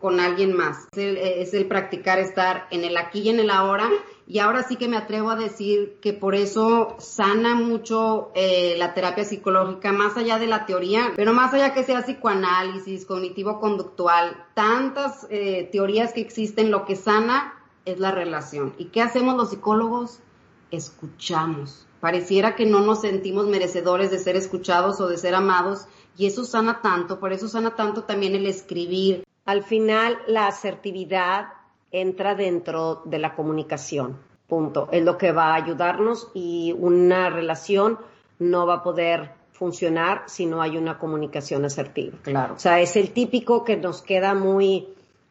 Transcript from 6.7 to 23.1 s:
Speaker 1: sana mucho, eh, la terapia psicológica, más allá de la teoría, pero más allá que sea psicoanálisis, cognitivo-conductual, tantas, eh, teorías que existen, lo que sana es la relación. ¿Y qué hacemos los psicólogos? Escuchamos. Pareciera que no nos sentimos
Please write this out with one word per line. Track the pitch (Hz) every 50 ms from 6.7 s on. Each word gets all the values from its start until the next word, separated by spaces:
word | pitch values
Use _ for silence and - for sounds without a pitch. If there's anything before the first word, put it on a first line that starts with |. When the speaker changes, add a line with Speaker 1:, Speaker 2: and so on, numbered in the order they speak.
| 233 233 220 220 - -
Speaker 1:
sana | - - - - 202 196 202 220 233 240 240
mucho, | 240 233 233 226 220 220 - 220 220 220 220 220 208 - - -
eh, | 185 190 190 185 180 175 175 170
la | 170 175 175 -
terapia | 190 180 180 180 214 208
psicológica, | - 208 - - 196 190 190 190 190 185 - - 202 202
más | 202 202 208 208
allá | 240 226 233 226
de | 220 226
la | 226 220 214 214
teoría, | - 185 180 180 185 202 226 247 226 180
pero | 202 208 226 240
más | 247 254 254 269
allá | 277 277 269 269
que | 262 254
sea | 269 254 247 240
psicoanálisis, | 262 254 - - 226 196 190 190 180 180 185 190 190 190 190 - 196 190 185 -
cognitivo-conductual, | - 190 185 185 180 185 202 190 208 208 214 220 214 208 190 185 - - - 175 175 170 175 175 175 - - - _ -
tantas, | 220 208 214 233 254 269 262 - 277 277 - - - - -
eh, | 208 202 202 196 190 180 175 -
teorías | - 202 196 196 208 220 226 220 -
que | 233
existen, | 214 - - 226 220 208 - 220 220 220
lo | 208 190 -
que | - 190
sana | 190 - 220 208 220 226 233 254 277 285 - - - - _ _ _ -
es | 185 180 180
la | 190 190
relación. | 185 185 170 170 160 147 139 - 151 143 139 131 -
¿Y | - 175
qué | 170 - 226
hacemos | 233 233 233 247 247 254 254
los | 247 226 202
psicólogos? | 202 190 - 208 220 220 233 226 233 240 240 233 - - - _ _ _ _ _ _ _ _ - 170 156 143 -
Escuchamos. | - - 160 151 - - - - 175 156 160 160 160 143 143 139 - - - _ _ -
Pareciera | - 165 180 180 180 - 196 196 208 226 220
que | - 226
no | 214 208 202
nos | 208 214 220 214
sentimos | 220 208